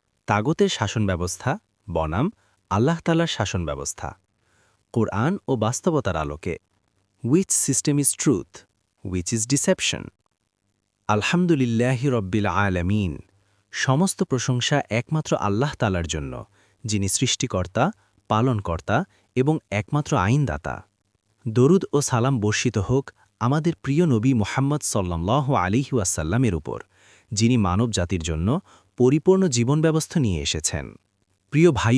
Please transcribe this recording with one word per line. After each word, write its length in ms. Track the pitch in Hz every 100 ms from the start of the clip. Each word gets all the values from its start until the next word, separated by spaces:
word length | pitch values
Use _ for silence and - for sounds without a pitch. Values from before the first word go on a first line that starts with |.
| _ _ -
তাগুতের 420 | 104 123 165 202
শাসন 340 | - 104 117 101
ব্যবস্থা 460 | 87 90 - 127 185 _ _ -
বনাম 380 | 82 78 87 170 - _ _ -
আল্লাহ 260 | 98 131 165
তাআলার 300 | - 165 170 -
শাসন 260 | 101 95 80
ব্যবস্থা। 440 | 69 69 - 76 - _ _ _ _ _ _ _
কোরআন 400 | 120 110 104 135 202 -
ও 60 | 127
বাস্তবতার 600 | 107 - 190 156 98 80
আলোকে, 380 | 76 73 92 78 _ _ _ _ _ _
which 300 | 117 160 190 - -
system 300 | 135 - 143
is 100 | 139
truth, 400 | - 156 98 - - _ _ _ _ 101
which 240 | 90 87
is 80 | 113 117
deception? 580 | 139 - 185 - - - _ _ _ _ _ _ _ _ _ -
আলহামদুলিল্লাহি 960 | 107 - 170 180 151 123 113 123 127 143
রব্বিল 380 | 120 92 107 101 90
আলামিন। 580 | 101 90 87 107 95 - - _ _ _ _
সমস্ত 460 | - - 131 190 -
প্রশংসা 540 | 190 131 - 123 - 147 -
একমাত্র 400 | 110 - 156 - 156 101
আল্লাহ 240 | 104 147 -
তাআলার 300 | 113 92 82
জন্য, 260 | 80 71 64 110 _ _ _
যিনি 240 | 110 104 98
সৃষ্টিকর্তা, 760 | - 127 - 131 95 87 110 156 - _ _ -
পালনকর্তা 680 | 107 131 107 92 82 - 113 196 _ _ 123
এবং 200 | 135 160 -
একমাত্র 400 | 101 104 147 - 131
আইনদাতা। 580 | 92 139 127 73 73 60 - _ _ _ _ _ 117
দরুদ 380 | 110 135 190 -
ও 40 | 147
সালাম 340 | 139 120 123 131
বর্ষিত 380 | 104 - 127 110
হোক 260 | 95 131 - - _ -
আমাদের 320 | 117 151 160 160
প্রিয় 220 | 135 143 175
নবী 260 | 117 123
মুহাম্মদ 480 | 123 101 - 139 147
সাল্লাল্লাহু 680 | - 113 90 82 87 135 135 123
আলাইহি 380 | 90 110 139 127
ওয়াসাল্লামের 600 | 95 - 78 113 123 82
উপর, 240 | 64 50 - _ _ _ -
যিনি 240 | 98 117 123
মানব 300 | 95 92 120
জাতির 320 | 107 87 92
জন্য 240 | 80 78 92 165 - - _ -
পরিপূর্ণ 440 | 123 151 185 190 190
জীবন 300 | 120 117 151
ব্যবস্থা 360 | 160 156 - 170
নিয়ে 240 | 120 82 73
এসেছেন। 380 | 80 - 76 60 - _ _ _ _ -
প্রিয় 160 | 143 175
ভাই 260 | 117 113